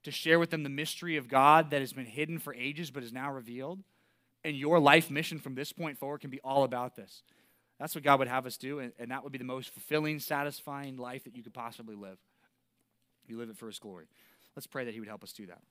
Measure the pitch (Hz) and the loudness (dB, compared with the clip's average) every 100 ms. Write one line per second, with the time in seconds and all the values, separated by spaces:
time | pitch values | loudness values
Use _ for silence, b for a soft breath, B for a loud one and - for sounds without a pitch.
0 | 151 139 160 170 165 160 143 139 156 - | -10 -4 4 6 6 -2 -4 -4 -6 -6
1 | 175 156 123 135 139 156 160 143 127 131 | -4 -4 2 6 10 8 6 -2 -2 -8
2 | 117 123 156 165 147 120 131 147 160 135 | -10 -6 -4 -4 -8 -8 -8 -6 -8 -10
3 | 117 123 139 135 117 120 135 190 - _ | -10 -8 -8 -8 -10 -10 -10 -12 -16 _
4 | _ _ _ _ 156 143 143 170 143 160 | _ _ _ _ -6 -2 4 8 10 10
5 | 160 143 - 156 135 127 143 - 160 135 | 8 -4 -4 -8 -8 -8 -10 -6 -8 -6
6 | 139 147 143 135 131 139 131 123 123 - | -8 -8 -10 -10 0 4 4 0 -6 -10
7 | 95 - _ b b b b b 151 156 | -20 -20 _ b b b b b -8 0
8 | 143 135 127 127 127 - 131 143 120 - | 6 6 6 -2 -4 -10 -8 -8 -10 -12
9 | 120 131 143 135 127 131 127 - - 151 | -10 -10 -10 -10 -8 -8 -10 -16 -2 0
10 | 151 151 - 147 143 - - 139 139 131 | 0 -4 -4 -2 -2 -6 -12 -10 -10 -10
11 | 123 131 127 123 117 123 117 117 113 104 | -10 -12 -14 -18 -16 -12 -12 -12 -16 -14
12 | 98 92 _ _ _ _ _ _ _ _ | -16 -18 _ _ _ _ _ _ _ _
13 | _ _ - 113 117 104 113 101 107 90 | _ _ -16 -12 -12 -12 -14 -14 -14 -16
14 | 78 b b b b - - 139 123 113 | -20 b b b b -18 -12 -10 -8 -10
15 | 107 104 98 - 95 85 _ | -12 -14 -16 -16 -18 -20 _